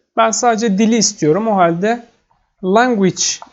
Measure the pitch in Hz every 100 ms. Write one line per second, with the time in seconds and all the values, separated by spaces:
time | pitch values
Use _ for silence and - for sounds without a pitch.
0 | _ - 226 220 247 226 233 190 220 233
1 | 196 - 151 165 226 202 170 170 208 233
2 | 233 _ _ _ _ _ 185 202 254 226
3 | 190 - - - -